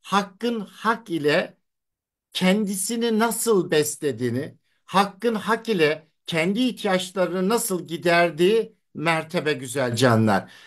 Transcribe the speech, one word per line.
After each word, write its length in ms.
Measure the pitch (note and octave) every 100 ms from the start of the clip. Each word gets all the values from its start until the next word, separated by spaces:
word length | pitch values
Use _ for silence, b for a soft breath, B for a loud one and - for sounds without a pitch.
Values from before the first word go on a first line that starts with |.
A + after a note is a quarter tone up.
Hakk'ın 580 | - G3 G3 _ A#3 A3+
hak 500 | F#3+ - G#3+ A3+ G3+
ile 480 | E3 D3 D#3+ F#3+ _ _ _ _ _ _ _ _
kendisini 840 | - F#3 G3+ G3 G3+ - A#3 A#3 G#3+
nasıl 520 | A#3 A3+ A#3 G#3 D#3
beslediğini, 840 | D#3 D3+ - D3 A#2 B2 A#2+ E3 - _ _
Hakk'ın 500 | - F3+ G3 - A#3
hak 340 | A3 F#3 A3+ A3+
ile 400 | G3 D3 D#3 _ _ -
kendi 340 | E3 E3+ G3+
ihtiyaçlarını 880 | B3+ - G#3 F#3 F#3 G3 F3 F#3 F#3
nasıl 380 | A#3 - F#3 C#3+
giderdiği 880 | D#3+ E3 E3+ F3 D3+ F3+ A3+ G#3+ _ _
mertebe 580 | - D#3 D#3+ D#3 F3+ D3
güzel 440 | C#3 C3 C3 B2 A#2
canlar. 560 | B2+ A2 A2 F#2+ - B